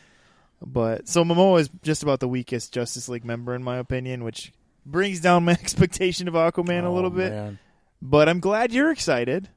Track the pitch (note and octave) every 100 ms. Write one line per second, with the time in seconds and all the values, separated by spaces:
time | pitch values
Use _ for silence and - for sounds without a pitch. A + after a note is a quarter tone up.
0 | _ _ _ _ _ _ - B2+ A2+ A2+
1 | - F3+ E3+ E3+ F#3+ F3+ D3 - D#3 D#3
2 | D3 C3+ B2+ B2+ A#2+ A#2+ - B2+ A#2+ -
3 | A#2+ A#2+ A#2 A#2 A#2+ B2 B2+ B2 B2 B2+
4 | B2+ B2+ A#2 - - _ _ _ - D#3
5 | G3 F3+ F3 F3 E3+ F3 - - F3 -
6 | F#3+ E3+ F3+ E3 E3 E3+ F3 F3 F3+ F3+
7 | F#3 F3+ F#3 G#2+ G#2 G2+ _ _ _ _
8 | C3 D3 D3+ F3 F3 G#3 B3 A#3+ D4+ D#4
9 | - B2+ A#2+ D#3+ G3